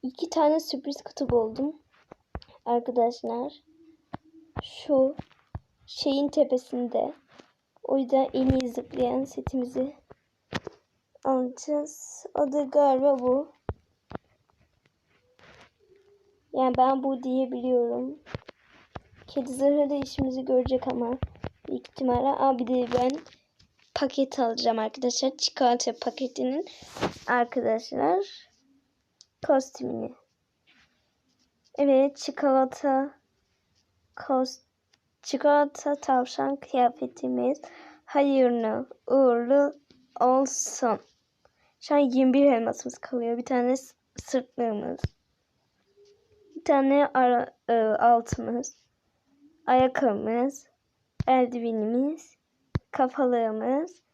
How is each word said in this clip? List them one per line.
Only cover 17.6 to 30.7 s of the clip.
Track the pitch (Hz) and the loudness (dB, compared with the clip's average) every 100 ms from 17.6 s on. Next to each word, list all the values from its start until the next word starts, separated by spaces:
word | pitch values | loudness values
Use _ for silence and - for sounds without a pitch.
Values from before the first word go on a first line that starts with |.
| 247 247 233 240 254 302 - - - _ _ _ _ - _ _ - | 0 2 2 -2 -6 -10 -16 -18 -18 _ _ _ _ -20 _ _ -10
Kedi | 285 262 | -8 -8
zırhı | 254 277 294 285 | 0 2 2 2
da | 285 | -2
işimizi | 269 - 269 254 262 | -4 -4 -4 -4 0
görecek | 254 254 254 262 | 0 2 -2 -2
ama | 254 233 254 - - - _ - | -4 -4 -6 -8 -10 -14 _ -10
büyük | - - | -10 -10
ihtimalle. | - 262 240 262 | -4 0 0 0
Aa, | 277 269 254 | 2 0 0
bir | 240 | 0
de | 254 240 247 | -2 0 0
ben | 247 294 - - _ _ _ _ _ - | 0 -2 -10 -20 _ _ _ _ _ -4
paket | 277 277 269 - | -4 -2 -2 0
alacağım | 233 233 233 226 | -2 0 -2 0
arkadaşlar. | 220 269 247 240 269 262 | -4 -4 -4 -2 -4 -2
Çikolata | - - 247 240 247 220 | -6 2 2 2 -2 -4
paketinin | - - 254 - 254 277 415 - - - - - - | -8 -6 -8 -4 -4 -2 -6 -14 -20 -6 -6 -6 -2
arkadaşlar | 240 240 262 220 220 226 - 285 359 392 - - _ _ _ _ _ _ _ - _ - | 0 0 -2 -2 -2 -4 -2 0 0 -2 -12 -20 _ _ _ _ _ _ _ -20 _ 0
kostümünü. | 269 262 - 240 226 233 247 _ _ _ _ _ | 2 0 -10 -10 -8 -8 -12 _ _ _ _ _